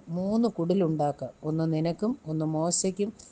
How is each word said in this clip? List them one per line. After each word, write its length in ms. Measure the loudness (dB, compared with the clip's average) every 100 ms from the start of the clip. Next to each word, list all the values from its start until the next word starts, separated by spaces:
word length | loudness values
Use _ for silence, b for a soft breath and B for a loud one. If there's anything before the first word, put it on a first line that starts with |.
| -4
മൂന്ന് 380 | -4 0 2 2
കുടിലുണ്ടാക്കാം. 840 | 0 0 2 2 2 0 -2 -8 -8
ഒന്ന് 300 | -2 0 2
നിനക്കും, 440 | 2 0 0 -2 -2 -4
ഒന്ന് 200 | -2 -2
മോശയ്ക്കും, 680 | 0 0 0 -2 -2 -4 -6 B